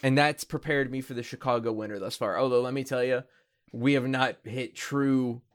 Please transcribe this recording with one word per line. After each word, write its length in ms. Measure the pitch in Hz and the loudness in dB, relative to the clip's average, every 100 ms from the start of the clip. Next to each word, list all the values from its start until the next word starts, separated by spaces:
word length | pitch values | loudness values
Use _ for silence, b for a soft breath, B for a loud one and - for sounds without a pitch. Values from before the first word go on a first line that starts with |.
and 160 | 135 135 | 2 4
that's 260 | 147 147 | 4 0
prepared 480 | - 156 156 143 131 | -8 -6 -2 -2 0
me 100 | 131 | -4
for 120 | 131 | -8
the 80 | 120 | -10
Chicago 480 | 117 123 131 120 113 | -10 -6 -2 0 0
winter 280 | 107 107 104 | -4 -6 -6
thus 160 | 95 - | -6 -2
far. 200 | 107 90 | -2 2
Although, 220 | 131 123 | 4 4
let 120 | 127 | 2
me 100 | 135 | -2
tell 200 | 131 127 | -2 0
you, 200 | 127 123 - _ _ _ _ | 2 0 -4 _ _ _ _
we 220 | 120 131 | 0 2
have 140 | 139 131 | 4 2
not 300 | 131 127 - | 0 0 -2
hit 320 | 113 127 120 - | -10 -8 -8 -10
true 680 | - 139 139 131 123 120 - | -4 0 4 4 2 -4 -12